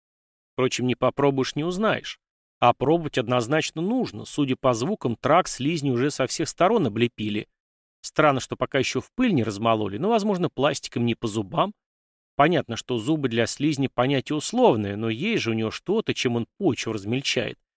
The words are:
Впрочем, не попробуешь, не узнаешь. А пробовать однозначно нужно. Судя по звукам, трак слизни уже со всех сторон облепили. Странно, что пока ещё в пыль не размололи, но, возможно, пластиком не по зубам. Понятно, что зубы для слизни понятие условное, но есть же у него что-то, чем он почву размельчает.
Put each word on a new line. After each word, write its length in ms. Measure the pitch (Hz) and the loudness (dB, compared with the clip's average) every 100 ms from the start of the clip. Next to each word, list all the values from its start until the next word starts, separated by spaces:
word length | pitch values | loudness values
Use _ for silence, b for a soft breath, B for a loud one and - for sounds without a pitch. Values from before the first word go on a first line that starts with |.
| _ _ _ _ _ | _ _ _ _ _
Впрочем, 340 | - 127 - 127 | -2 -2 0 -2
не 80 | |
попробуешь, 600 | 120 127 - 139 135 127 | 0 0 2 2 2 -2
не 80 | - | -2
узнаешь. 560 | 165 180 220 127 - - _ _ _ _ | -4 -2 -2 -2 -6 -16 _ _ _ _
А 120 | 123 | 2
пробовать 460 | - 131 170 151 - | 4 2 2 0 -2
однозначно 640 | 110 123 113 156 - 156 | 0 0 0 -2 -2 -4
нужно. 420 | 180 254 185 107 | -2 -2 -4 -8
Судя 320 | 110 - 139 127 | -6 -2 0 2
по 180 | 131 | 2
звукам, 420 | 113 139 214 127 113 | 2 0 -2 -4 -2
трак 300 | 131 165 - | 2 2 2
слизни 440 | - 135 170 139 | -4 -4 -2 0
уже 200 | 120 143 | 0 0
со 160 | - 131 | -2 -4
всех 220 | - 156 | -4 -4
сторон 380 | - 180 233 135 | 0 2 2 0
облепили. 600 | 107 120 - 107 104 - _ _ _ _ _ | 2 0 0 -6 -6 -8 _ _ _ _ _
Странно, 400 | - - 156 135 | -4 4 4 4
что 160 | - 117 | -2 -6
пока 220 | 127 139 | -2 0
ещё 220 | 131 131 | 0 -2
в 120 | - | -4
пыль 200 | - 254 | -2 2
не 120 | 156 | 2
размололи, 540 | 110 101 113 110 104 101 | 0 0 0 2 0 -2
но, 100 | 185 | 0
возможно, 400 | 233 208 185 165 | 0 0 -2 -2
пластиком 580 | - 139 147 - 127 120 | 0 0 -2 -6 -2 0
не 80 | |
по 140 | 110 113 | 0 -2
зубам. 440 | 107 95 147 185 - _ _ _ _ _ - | -4 -2 -2 -2 -4 _ _ _ _ _ 2
Понятно, 400 | 147 165 - 113 | 4 2 -2 -6
что 220 | - 120 | -4 -4
зубы 300 | 110 160 135 | 0 0 0
для 180 | 113 113 | 0 -2
слизни 420 | - 147 135 131 | -2 -2 0 -2
понятие 480 | - 127 139 - 151 | 0 0 0 -2 -4
условное, 600 | - 233 233 120 101 101 | -2 4 4 4 0 -2
но 120 | 113 | -4
есть 340 | 113 202 202 | -2 -2 -2
же 80 | 110 | 0
у 40 | |
него 160 | 113 110 | -2 -2
что-то, 440 | - - 220 - | -4 -2 -2 -2
чем 220 | 117 127 117 | -2 -2 -2
он 100 | 110 - | -4 -2
почву 340 | 190 110 - | 0 0 -4
размельчает. 640 | 110 98 127 - - 110 - _ | -6 -2 -2 -2 -2 -4 -8 _